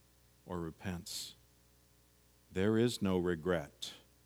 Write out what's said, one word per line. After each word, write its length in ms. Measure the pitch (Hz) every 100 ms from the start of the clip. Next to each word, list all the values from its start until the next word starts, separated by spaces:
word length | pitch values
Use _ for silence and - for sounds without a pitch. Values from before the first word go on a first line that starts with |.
| _ _ - _
or 140 | - 87
repents, 760 | 82 - 101 87 - - - - _ _ _ _ _ _ _ _ _ _ -
there 260 | 92 101 110
is 240 | 120 117
no 160 | 98 92
regret. 720 | 87 85 85 87 71 - - - - _